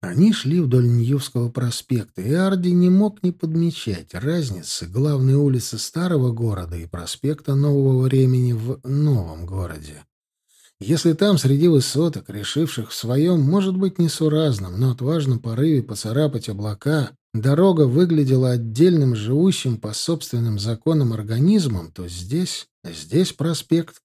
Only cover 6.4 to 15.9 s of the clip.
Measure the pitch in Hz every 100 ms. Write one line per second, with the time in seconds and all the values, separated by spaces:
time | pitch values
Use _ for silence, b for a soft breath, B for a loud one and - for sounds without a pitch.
6.4 | 117 98 85 85 82 - 85 - 135 151
7.4 | - 139 147 143 135 131 131 131 131 127
8.4 | 123 117 113 131 123 139 151 127 85 80
9.4 | 87 95 87 80 76 76 _ _ _ _
10.4 | _ b b _ 98 156 170 156 208 180
11.4 | 131 139 175 151 127 135 170 120 - 104
12.4 | 101 - 160 - 110 - 113 131 160 180
13.4 | 139 190 190 185 190 185 170 - 156 151
14.4 | 156 110 95 90 131 123 127 165 139 120
15.4 | 117 113 151 147 -